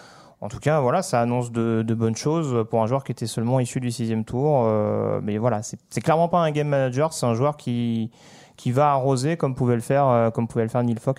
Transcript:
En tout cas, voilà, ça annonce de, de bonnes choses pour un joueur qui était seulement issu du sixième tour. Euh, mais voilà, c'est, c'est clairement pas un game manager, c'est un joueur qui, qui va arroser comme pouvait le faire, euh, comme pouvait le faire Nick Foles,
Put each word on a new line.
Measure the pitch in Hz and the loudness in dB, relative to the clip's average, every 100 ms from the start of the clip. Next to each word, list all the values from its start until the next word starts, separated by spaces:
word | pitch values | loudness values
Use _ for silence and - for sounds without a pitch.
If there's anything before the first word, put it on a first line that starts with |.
| - - - _ | -20 -20 -20 _
En | 104 | -12
tout | - | -4
cas, | 147 156 | 0 2
voilà, | 123 165 | 2 0
ça | 143 123 | 0 0
annonce | 120 123 120 | 2 0 -2
de, | 117 117 113 113 | -2 0 2 0
de | |
bonnes | 113 113 110 | 0 0 0
choses | 147 160 151 120 107 | -2 0 0 0 0
pour | 117 | 0
un | 110 | 0
joueur | 135 | 0
qui | - | -4
était | 123 113 | -6 -6
seulement | - 117 131 | -2 0 0
issu | 120 139 | 0 -4
du | 123 | -6
sixième | 117 113 110 | -4 -2 -2
tour. | 107 127 151 139 | -2 -2 2 2
Euh, | 113 107 104 107 107 101 | 2 2 0 0 -2 -2
mais | 101 104 | -4 -2
voilà, | 120 107 | 0 -2
c'est, | 107 - _ | -6 -14 _
c'est | - | -4
clairement | 160 156 170 | 0 2 2
pas | 175 | 2
un | 160 | 0
game | 147 147 | 0 0
manager, | 139 131 127 156 | 0 0 0 -2
c'est | - 123 | 0 -2
un | |
joueur | 113 143 147 | 2 0 -2
qui, | - 120 117 113 113 - - - - - | -4 -2 -2 -2 -4 -10 -20 -20 -20 -8
qui | 123 | -2
va | 123 147 | 2 4
arroser | 139 131 131 135 170 | 4 2 0 0 -2
comme | 139 | -2
pouvait | 127 123 120 | 0 0 0
le | |
faire, | - 139 139 | 2 2 4
euh, | 120 117 | 4 2
comme | 113 117 | 0 -2
pouvait | 120 | -2
le | 113 | -2
faire | 123 | 0
Nick | 120 113 | 0 -2
Foles, | - | -4